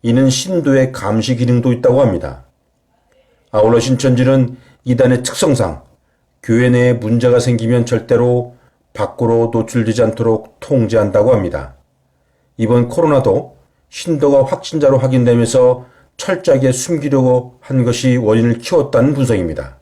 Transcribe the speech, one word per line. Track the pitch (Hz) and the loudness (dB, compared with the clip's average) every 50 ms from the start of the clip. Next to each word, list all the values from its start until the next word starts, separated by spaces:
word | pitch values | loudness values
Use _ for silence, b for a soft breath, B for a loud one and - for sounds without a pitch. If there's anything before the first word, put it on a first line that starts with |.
이는 | - 117 117 131 135 131 | 0 0 2 2 2 2
신도의 | - - - 185 185 175 147 143 135 131 131 131 | 0 -2 -6 -4 -4 -2 0 2 2 2 0 0
감시 | 131 - - 104 110 113 110 - 127 | -4 -8 -6 -4 -2 -2 -2 -2 -2
기능도 | 113 123 120 123 120 117 131 | -2 0 0 0 0 0 0
있다고 | 120 123 - 127 123 135 | -2 0 0 0 2 2
합니다. | 139 113 92 71 - 71 67 67 - _ _ _ _ _ _ _ _ _ _ _ _ _ _ _ _ _ _ _ _ _ | 2 0 0 -4 -8 -10 -14 -16 -20 _ _ _ _ _ _ _ _ _ _ _ _ _ _ _ _ _ _ _ _ _
아울러 | - 107 104 113 120 117 | 0 2 2 4 2 2
신천지는 | 117 131 131 127 - 131 123 120 127 131 135 135 127 120 127 B B B B B B | 2 0 -2 0 0 0 2 2 2 2 2 2 0 -2 -4 B B B B B B
이단의 | 123 123 117 127 123 127 120 | -4 0 2 2 2 2 0
특성상 | 127 - - - 196 160 135 127 104 85 76 71 _ _ _ _ _ _ _ _ _ _ _ _ | -2 -8 -4 -2 0 0 2 0 -2 -4 -6 -10 _ _ _ _ _ _ _ _ _ _ _ _
교회 | - - 113 117 123 123 | -4 0 0 2 2 2
내에 | 123 123 123 123 123 | 2 4 2 2 2
문제가 | 120 107 107 117 117 123 123 120 120 | 0 -2 -2 0 2 2 2 2 2
생기면 | 117 127 120 113 113 113 123 123 117 | 2 0 -2 0 0 0 0 0 0
절대로 | - 123 110 - - 123 113 123 123 123 123 123 B B B B B B B B _ _ | 0 -2 -4 0 0 0 2 2 2 0 0 -2 B B B B B B B B _ _
밖으로 | - 104 - - - 120 113 117 117 117 113 | -6 -6 -6 -4 -4 -2 0 2 0 0 0
노출되지 | 117 117 113 - - 120 113 113 107 123 | -2 -4 -4 -2 -4 -2 -2 -2 0 0
않도록 | 117 110 110 - 117 113 110 107 - - _ _ | 0 0 0 -2 -2 -2 -2 -2 -4 -14 _ _
통제한다고 | - - 147 127 113 98 113 110 104 101 - 107 104 127 | -6 -2 0 0 0 0 0 0 0 0 0 0 2 2
합니다. | 123 104 95 85 78 73 65 62 - _ _ _ _ _ _ _ _ _ _ _ _ _ _ _ _ | 2 0 0 -6 -8 -8 -12 -12 -18 _ _ _ _ _ _ _ _ _ _ _ _ _ _ _ _
이번 | - 113 110 120 120 120 120 | -6 -2 0 2 0 0 0
코로나도 | - 170 165 156 147 131 - - - - - - _ _ _ _ _ _ _ _ | -2 -2 0 2 2 2 2 2 0 0 -4 -8 _ _ _ _ _ _ _ _
신도가 | - - - 175 160 139 139 143 139 135 127 | -16 -12 -6 -4 -2 0 2 2 4 2 2
확진자로 | - - - - - 165 156 147 135 135 127 | 0 -4 -8 -8 -8 -4 0 2 2 2 2
확인되면서 | 123 131 131 127 120 123 120 120 117 113 - 131 127 127 127 123 B B B B B B B | 0 0 0 2 2 2 2 2 0 2 2 2 4 2 2 0 B B B B B B B
철저하게 | - - - 185 175 - 175 139 131 131 127 | -12 -6 -6 -6 -2 0 0 2 2 2 0
숨기려고 | 127 - - - 170 151 143 147 139 135 127 127 127 123 123 - - _ | 0 -2 -4 -4 -4 -4 -2 0 0 2 2 2 2 0 -2 -6 -20 _
한 | _ - 135 131 120 | _ -4 -2 0 0
것이 | 123 117 117 - 131 123 | 0 -2 0 0 0 0
원인을 | 127 117 104 110 113 117 120 117 117 | 2 2 2 2 2 2 0 0 -2
키웠다는 | - - 180 160 - - - 117 120 143 147 | -4 -2 0 0 0 0 0 0 2 2 0
분석입니다. | 139 131 - 113 95 87 82 76 - - - - _ | 0 0 0 0 -2 -2 -4 -6 -8 -12 -14 -18 _